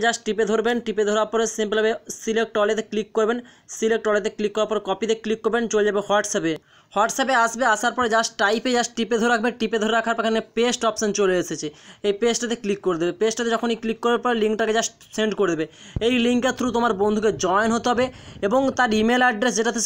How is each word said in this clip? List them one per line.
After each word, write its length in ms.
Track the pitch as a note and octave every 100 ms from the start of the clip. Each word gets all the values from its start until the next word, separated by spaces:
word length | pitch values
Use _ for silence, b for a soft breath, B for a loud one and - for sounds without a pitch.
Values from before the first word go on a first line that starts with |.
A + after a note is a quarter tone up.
| A3+
just 160 | A3+ -
টিপে 180 | G#3 G#3+
ধরবেন, 240 | A3 A3 A#3+ A3+
টিপে 180 | G3+ G#3
ধরার 180 | G#3+ G#3+
পরে 140 | A3+ A3 A3
simply 240 | G#3+ G#3+ A3 A3+ - -
select 320 | - A3 A3 A3
all-এতে 240 | G#3 A3 A3
ক্লিক 180 | G#3+ G#3 A3
করবেন, 200 | G#3+ A#3+ A#3+ B - -
select 280 | A3 A3 A3
all-এতে 200 | G#3 G3+ -
ক্লিক 160 | G#3 G#3+
করার 140 | G#3
পর 60 | G#3+ G#3
কপিতে 260 | G3 A3 A3
ক্লিক 160 | A3 A3 A3
করবেন, 180 | A3+ A#3
চলে 120 | G#3+ G#3
যাবে 140 | G3+ G3+
WhatsApp-এ। 440 | G#3 G#3 G#3+ E3 D#3 b b b G3
WhatsApp-এ 400 | A3 - B3+ B3+ A3+
আসবে, 180 | A3+ B3+ G#3+
আসার 180 | A#3+ A#3
পরে 100 | A#3+ A3+
just 160 | A3+ -
টাইপে 280 | G3+ A3+ B3+ A#3+
just 140 | A#3 -
টিপে 180 | A3 A#3
ধরে 100 | A#3+
রাখবেন, 200 | A#3+ A#3 A#3+
টিপে 180 | A3 A3+
ধরে 100 | G#3+ A3+
রাখার 160 | A3+ A#3
পর 80 | A3+
এখানে 160 | A3 A3 -
পেস্ট 260 | A#3+ A#3+ A3+
অপশন 200 | G#3+ G#3+ G3+
চলে 160 | G3 F#3
এসেছে, 240 | F3 D#3 D3+ B B B G#3
এই 60 | G3+
পেস্টটাতে 340 | A#3+ A3+ A#3+ A#3
ক্লিক 160 | G3+ G3 F#3+
করে 120 | E3+
দেবে। 120 | F3 F3
পেস্টটাতে 280 | A3 A3 A#3 A3+
যখনই 220 | A#3+ A3+
ক্লিক 160 | A3 A3+ A#3+
করার 140 | A#3+
পর 80 | A#3+ A#3
লিঙ্কটাকে 300 | G#3+ G#3+ A3 A3
just 160 | A3 - - -
সেন্ড 160 | G#3+ G3
করে 120 | F#3+
দেবে। 120 | D#3+ D#3 B B B A3+
এই 60 | B3 A#3
লিঙ্কের 280 | B3 B3+ B3
through 160 | B3 A3+
তোমার 140 | A#3 G3
বন্ধুকে 300 | G#3 G#3+ G#3+ F3
জয়েন 260 | F#3 F#3+ A3 A#3
হতে 120 | A#3+
হবে 140 | A#3+ B3+ B B B -
এবং 140 | B3+ C4+ -
তার 120 | B3 G#3+
ইমেল 200 | A3 B3 B3+
অ্যাড্রেস 280 | G#3+ B3 G3
যেটাতে 200 | A3+ A#3+